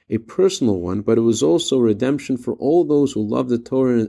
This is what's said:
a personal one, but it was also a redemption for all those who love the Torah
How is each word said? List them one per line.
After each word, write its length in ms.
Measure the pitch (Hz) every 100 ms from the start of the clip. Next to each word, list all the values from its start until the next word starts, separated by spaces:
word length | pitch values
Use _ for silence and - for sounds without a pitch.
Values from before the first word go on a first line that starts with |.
| _
a 80 | 113
personal 600 | - - 190 190 123 95
one, 220 | 87 98
but 160 | 104 113
it 40 |
was 220 | 113 113
also 340 | 143 170 170 131
a 60 |
redemption 540 | 117 104 127 143 - 127
for 160 | 123 -
all 280 | 131 170
those 280 | 156 147 135
who 100 | 107
love 280 | 107 120 127
the 100 | 120
Torah 480 | 120 131 131 120